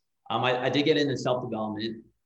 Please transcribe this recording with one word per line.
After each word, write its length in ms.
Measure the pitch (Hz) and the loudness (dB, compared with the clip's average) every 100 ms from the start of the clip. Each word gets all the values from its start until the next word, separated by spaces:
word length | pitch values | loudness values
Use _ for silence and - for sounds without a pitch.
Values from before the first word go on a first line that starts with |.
| _ _ - | _ _ -4
um, 160 | 113 | 0
I, 200 | 127 123 | 2 2
I 40 | 135 | 2
did 160 | 143 | 2
get 140 | 147 147 | 4 4
into 180 | 143 123 | 2 0
self-development, 880 | 127 123 120 110 107 104 113 110 - _ | 0 -2 -2 -4 -4 -4 -6 -8 -14 _